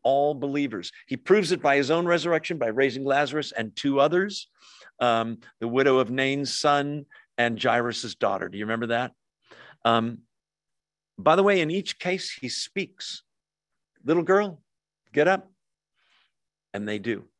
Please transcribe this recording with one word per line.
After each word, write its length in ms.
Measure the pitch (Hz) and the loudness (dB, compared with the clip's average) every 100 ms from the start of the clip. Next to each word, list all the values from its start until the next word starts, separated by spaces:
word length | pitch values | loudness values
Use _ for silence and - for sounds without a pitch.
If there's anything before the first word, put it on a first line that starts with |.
all 300 | 120 139 143 | 0 2 2
believers. 580 | 143 143 143 139 107 90 - - | 0 -4 -2 -4 -6 -10 -14 -10
He 80 | 131 | -8
proves 360 | - 208 170 | 2 4 4
it 100 | 180 | 0
by 160 | 147 139 | 2 2
his 140 | 139 | 2
own 140 | 165 175 | 0 2
resurrection, 520 | 170 160 160 160 165 | 0 2 -2 -2 -4
by 100 | 117 | -2
raising 380 | 113 135 123 139 | 2 0 0 -2
Lazarus 460 | 135 143 151 143 | 0 0 -4 -6
and 240 | - 110 - | -8 -8 -4
two 240 | 143 139 | -2 2
others, 500 | 139 175 202 202 - _ - - - - | 2 2 -2 -6 -16 _ -20 -20 -20 -2
um, 400 | 123 113 113 113 - - | 0 0 -2 -8 -14 -10
the 80 | 117 | -2
widow 320 | 123 135 131 | 2 4 4
of 100 | 113 | 2
Nain's 440 | 127 135 139 135 | 0 -2 -2 -4
son 520 | - 151 143 143 147 143 - _ - | -2 2 2 0 -6 -12 -20 _ -2
and 240 | 120 113 | 0 0
Jairus' 540 | 127 117 120 110 117 - | 0 2 0 -4 -8 -2
daughter. 340 | 107 98 90 | -2 0 -6
Do 80 | 98 | -8
you 80 | 107 | -6
remember 220 | 113 117 | -4 -2
that? 240 | 117 123 _ _ _ _ - - - | -2 -4 _ _ _ _ -20 -20 -4
Um, 360 | 113 117 113 117 _ _ _ _ _ _ _ _ _ - | 2 2 0 -6 _ _ _ _ _ _ _ _ _ -2
by 180 | 120 170 | 2 4
the 80 | |
way, 180 | 202 196 | 6 4
in 80 | 156 | 2
each 300 | 185 175 - | -2 -4 -6
case, 320 | 180 185 - | -4 -4 -6
he 180 | - 123 | -10 -8
speaks, 760 | - - 196 185 - - - _ _ _ _ _ _ _ _ | -8 -8 -8 -8 -10 -14 -14 _ _ _ _ _ _ _ _
"Little 200 | - 170 | -2 0
girl, 400 | 170 190 208 160 _ _ _ _ _ | 4 2 2 -6 _ _ _ _ _
get 140 | - 156 | 2 4
up." 240 | 190 - _ _ _ _ _ _ _ _ _ _ _ _ | 2 -2 _ _ _ _ _ _ _ _ _ _ _ _
And 140 | 101 104 | -10 -6
they 100 | 107 | -6
do. 280 | 107 104 - _ | -4 -6 -8 _